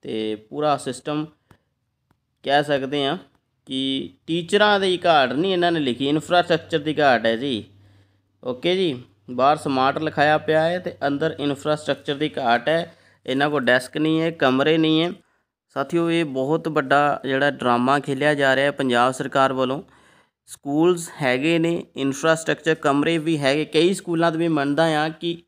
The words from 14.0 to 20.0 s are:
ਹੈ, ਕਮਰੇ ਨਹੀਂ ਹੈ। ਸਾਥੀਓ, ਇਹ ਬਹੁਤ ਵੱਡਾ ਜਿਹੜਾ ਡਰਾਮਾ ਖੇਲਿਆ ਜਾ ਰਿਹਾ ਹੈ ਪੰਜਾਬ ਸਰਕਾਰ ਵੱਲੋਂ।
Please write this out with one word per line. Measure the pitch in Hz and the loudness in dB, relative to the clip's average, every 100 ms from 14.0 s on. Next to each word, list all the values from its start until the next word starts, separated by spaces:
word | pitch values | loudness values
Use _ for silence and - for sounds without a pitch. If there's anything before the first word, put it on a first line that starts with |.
| 156 160 | 0 0
ਹੈ, | 165 | -2
ਕਮਰੇ | 165 139 131 143 160 | 0 2 2 2 2
ਨਹੀਂ | 160 156 | 2 2
ਹੈ। | 170 190 _ _ _ _ _ | 0 -6 _ _ _ _ _
ਸਾਥੀਓ, | - 139 170 170 | -8 -2 -2 0
ਇਹ | 165 160 | 0 -2
ਬਹੁਤ | 131 131 160 160 | -2 -2 -2 0
ਵੱਡਾ | 151 135 139 147 143 139 | -2 2 2 2 0 -2
ਜਿਹੜਾ | 135 143 | 0 0
ਡਰਾਮਾ | 131 123 120 127 143 | 0 2 4 4 2
ਖੇਲਿਆ | 139 131 147 | 0 0 0
ਜਾ | 147 135 131 | 2 2 2
ਰਿਹਾ | 139 | 0
ਹੈ | |
ਪੰਜਾਬ | 139 135 120 123 | 0 0 2 2
ਸਰਕਾਰ | 131 135 139 135 | 0 -4 2 2
ਵੱਲੋਂ। | 131 127 139 - _ | 2 -2 -4 -10 _